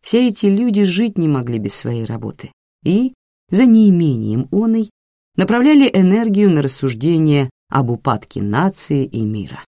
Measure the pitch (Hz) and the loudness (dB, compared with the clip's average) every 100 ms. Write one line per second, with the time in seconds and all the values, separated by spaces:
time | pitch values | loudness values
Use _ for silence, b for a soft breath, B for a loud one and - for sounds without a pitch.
0 | - 226 247 202 202 196 247 202 196 180 | 0 2 2 0 0 0 0 2 0 0
1 | 233 202 160 139 120 117 104 - - 117 | -2 -2 -2 -2 -4 -6 -6 -8 -6 -6
2 | 110 113 113 - - _ _ _ 170 196 | -6 -8 -10 -14 -20 _ _ _ -2 0
3 | 254 _ _ _ _ 185 254 220 214 175 | 0 _ _ _ _ 2 6 6 6 4
4 | 160 120 107 110 135 190 226 226 214 _ | 2 0 -2 -4 -2 -2 0 -2 -4 _
5 | _ _ _ - 185 240 269 302 277 190 | _ _ _ -14 -4 0 4 4 4 2
6 | 185 208 226 196 202 156 139 - 135 113 | 2 2 0 2 2 2 -2 -4 -6 -4
7 | 151 165 156 143 131 _ _ 139 120 120 | -2 0 2 0 -2 _ _ -4 -2 -2
8 | 135 107 - - 101 113 185 190 - 147 | -4 -4 -6 -8 -4 -2 -2 -4 -6 -4
9 | 131 113 107 107 95 - | -4 -4 -6 -6 -10 -16